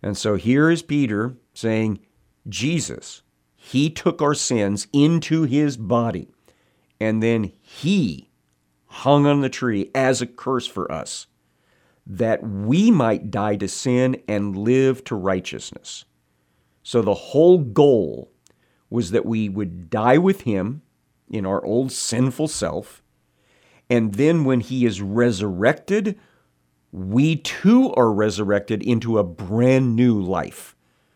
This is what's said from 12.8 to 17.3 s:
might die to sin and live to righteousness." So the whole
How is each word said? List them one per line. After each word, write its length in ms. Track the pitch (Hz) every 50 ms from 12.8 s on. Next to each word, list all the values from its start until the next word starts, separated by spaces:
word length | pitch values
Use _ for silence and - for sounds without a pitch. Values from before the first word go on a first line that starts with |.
| 208 233
might 400 | 233 165 123 113 110 - - 104
die 240 | 92 104 101 107 104
to 120 | 101 98 92
sin 540 | - - - 131 123 123 127 127 131 127 _ -
and 300 | 107 104 101 101 98 95
live 460 | 104 113 127 131 135 131 131 120 -
to 100 | - 120
righteousness." 920 | 104 90 95 95 92 90 - - 58 - - - - _ - - - - _ _ _ _ _ _ _ _ _ _ _ _ _ _ _ _
So 180 | - - 120
the 120 | 110 101 101
whole 460 | - - -